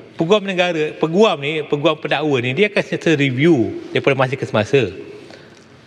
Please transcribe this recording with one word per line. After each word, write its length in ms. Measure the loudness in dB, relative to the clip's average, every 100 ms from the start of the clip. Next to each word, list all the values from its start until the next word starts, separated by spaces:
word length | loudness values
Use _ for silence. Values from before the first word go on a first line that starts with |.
| -10
peguam 320 | -4 0 0 0
negara, 480 | -2 0 0 -4
peguam 480 | -2 0 4 4 2
ni, 240 | -4 -4 -2
peguam 320 | 0 0 -2
pendakwa 400 | -2 -2 0 0
ni, 160 | 0
dia 160 | 0 0
akan 140 | 0 -4
sentiasa 320 | -2 0 2
review 640 | 2 2 4 4 2 -4 -6
daripada 240 | -2 0
masa 240 | 2 0 -2
ke 80 | -2
semasa. 480 | -2 2 2 0 -4 -16 -18 -20 -20 -20 -20 -20 -20